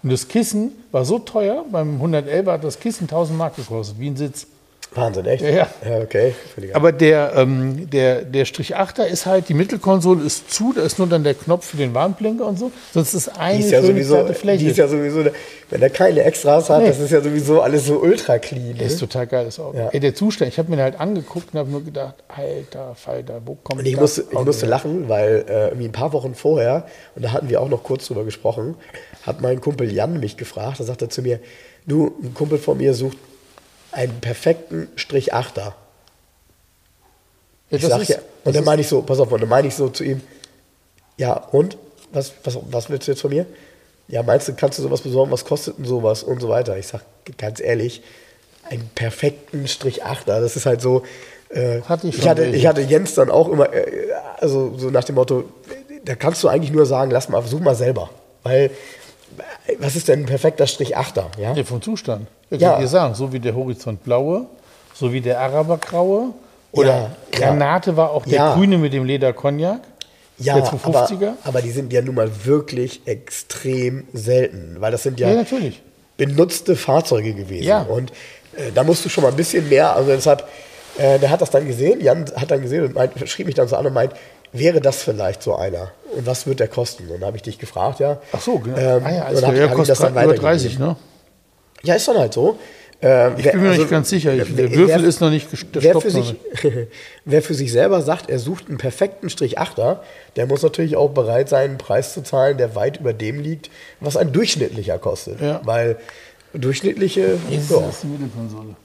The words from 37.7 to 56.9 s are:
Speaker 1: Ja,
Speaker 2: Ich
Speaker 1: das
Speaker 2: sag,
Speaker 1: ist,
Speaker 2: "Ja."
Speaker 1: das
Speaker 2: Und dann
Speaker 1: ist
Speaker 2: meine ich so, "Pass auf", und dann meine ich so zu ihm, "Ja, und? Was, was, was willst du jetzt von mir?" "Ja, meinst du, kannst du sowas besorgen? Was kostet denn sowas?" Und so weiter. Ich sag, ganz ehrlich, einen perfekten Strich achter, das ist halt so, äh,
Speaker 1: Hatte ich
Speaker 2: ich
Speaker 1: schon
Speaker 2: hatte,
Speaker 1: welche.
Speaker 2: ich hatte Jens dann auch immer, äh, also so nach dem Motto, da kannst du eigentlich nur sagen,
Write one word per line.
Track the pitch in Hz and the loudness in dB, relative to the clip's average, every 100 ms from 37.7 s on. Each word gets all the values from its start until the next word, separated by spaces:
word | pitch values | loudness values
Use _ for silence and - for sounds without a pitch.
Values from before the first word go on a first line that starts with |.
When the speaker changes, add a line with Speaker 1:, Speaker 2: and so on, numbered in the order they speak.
Speaker 1:
Ja, | 143 | -2
Speaker 2:
Ich | |
Speaker 1:
das | 165 | 0
Speaker 2:
sag, | 214 | 0
Speaker 1:
ist, | 208 | 0
Speaker 2:
"Ja." | - | -2
Speaker 1:
das | - - | -4 -6
Speaker 2:
Und | - 143 | 0 2
dann | |
Speaker 1:
ist | 151 | 2
Speaker 2:
meine | 151 | 2
ich | 147 | 2
so, | 135 | 0
"Pass | - 131 | 0 0
auf", | 123 | 2
und | 117 | 2
dann | 113 | 2
meine | 123 139 | 2 2
ich | |
so | - 135 | 0 -4
zu | - | -2
ihm, | 135 135 - - - _ _ _ _ _ _ - | -6 -6 -8 -20 -20 _ _ _ _ _ _ -4
"Ja, | 127 | -2
und? | - - 135 180 - - _ _ | -2 0 2 2 -4 -20 _ _
Was, | 143 139 - | -8 -8 -10
was, | - 123 117 | -10 -8 -6
was | 117 - | -8 -6
willst | 139 - | -8 -4
du | |
jetzt | 135 | -4
von | 139 | -2
mir?" | 143 180 - - _ _ _ _ | -2 -4 -12 -20 _ _ _ _
"Ja, | 120 | -4
meinst | 120 131 143 | 2 2 0
du, | |
kannst | 127 139 135 | -2 -2 -2
du | |
sowas | 135 135 | -4 -4
besorgen? | 139 127 139 | -2 0 2
Was | 123 - | 0 -2
kostet | 220 - - | -6 -6 -10
denn | 127 | -4
sowas?" | 123 110 - | 0 0 -2
Und | - 123 | -4 -4
so | 120 | 0
weiter. | 113 117 95 | 0 0 -6
Ich | 98 | -8
sag, | 110 - _ - 127 | -14 -16 _ -20 -10
ganz | 107 113 | -10 -6
ehrlich, | - 117 117 - - - - _ _ _ - | -2 -2 -2 -6 -20 -20 -20 _ _ _ -12
einen | 120 113 | -12 -10
perfekten | - 117 - 147 147 - 147 135 | -6 -6 -2 -4 -4 -12 -8 -8
Strich | - 135 - | -4 -6 -6
achter, | - 135 - 107 | -8 -8 -2 0
das | 120 - | 0 -2
ist | 135 | 0
halt | 120 | 0
so, | 127 127 127 - - - _ | 2 0 -2 -20 -20 -20 _
äh, | - 123 117 | -4 -2 -2
Speaker 1:
Hatte | - 165 175 | -2 -4 -2
ich | - | 0
Speaker 2:
ich | |
Speaker 1:
schon | 175 | 2
Speaker 2:
hatte, | 156 | 4
Speaker 1:
welche. | 160 143 | 2 4
Speaker 2:
ich | 156 | 4
hatte | 147 | 4
Jens | 135 156 190 | 4 2 2
dann | - 135 | 2 4
auch | - 165 | 4 4
immer, | 131 139 | 4 2
äh, | - - - 403 - - - | 2 -2 -4 -6 -6 -8 -4
also | 151 135 131 131 | -2 0 -2 -4
so | 131 | -2
nach | 131 | -2
dem | 123 | 0
Motto, | 135 127 131 - - - 269 269 294 | 0 2 0 -4 -16 -18 -18 -16 -16
da | 202 | -10
kannst | 127 147 175 | -4 -2 0
du | - | 0
eigentlich | 151 151 | 2 0
nur | 151 | 2
sagen, | 139 | 4